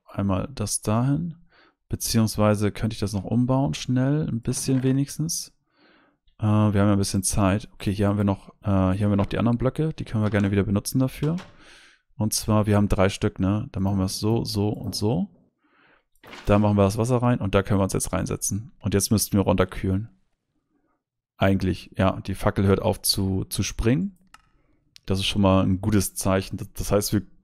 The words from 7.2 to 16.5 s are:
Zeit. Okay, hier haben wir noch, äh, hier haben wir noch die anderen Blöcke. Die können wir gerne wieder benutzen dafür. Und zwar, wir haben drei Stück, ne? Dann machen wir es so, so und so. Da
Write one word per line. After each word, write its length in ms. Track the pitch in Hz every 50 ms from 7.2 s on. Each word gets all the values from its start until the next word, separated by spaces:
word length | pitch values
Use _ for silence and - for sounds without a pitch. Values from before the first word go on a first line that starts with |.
| 95
Zeit. 440 | - - - 101 95 92 107 - - -
Okay, 200 | - - 107 95
hier 160 | 101 104 101
haben 80 | 101 104
wir 80 | 104
noch, 240 | 101 98 - - - - _
äh, 300 | - 104 98 95 95 92 92
hier 120 | 104 104
haben 60 | 104
wir 40 | 104
noch 100 | 98 98
die 140 | - - 95
anderen 180 | 98 117 120 117
Blöcke. 360 | 120 131 - - 156 160 156
Die 120 | - 113
können 180 | - - 110 107
wir 60 | 104
gerne 220 | 110 104 98 98
wieder 120 | 101 98 92
benutzen 360 | 107 98 104 107 - - 127
dafür. 380 | 131 131 - - - 151 170 180 - - - - - - - - - - _ _ _ _ _
Und 180 | - 107 110 -
zwar, 340 | - - - 107 107 104 107
wir 80 | 104
haben 140 | 104 104 98
drei 200 | 98 - 92 98
Stück, 300 | - - - 104 - -
ne? 280 | 95 92 101 107 107 -
Dann 100 | - 98
machen 160 | 95 98 101 95
wir 80 | 95
es 140 | 95 - -
so, 260 | - 107 113 120 -
so 240 | - 107 104 101 104
und 240 | - - - 98 95
so. 360 | - 104 104 123 170 202 - _ _ _ _ _ _ _ _ _ _ _ _ _ _ _ _ _ _ - - - - -
Da 140 | -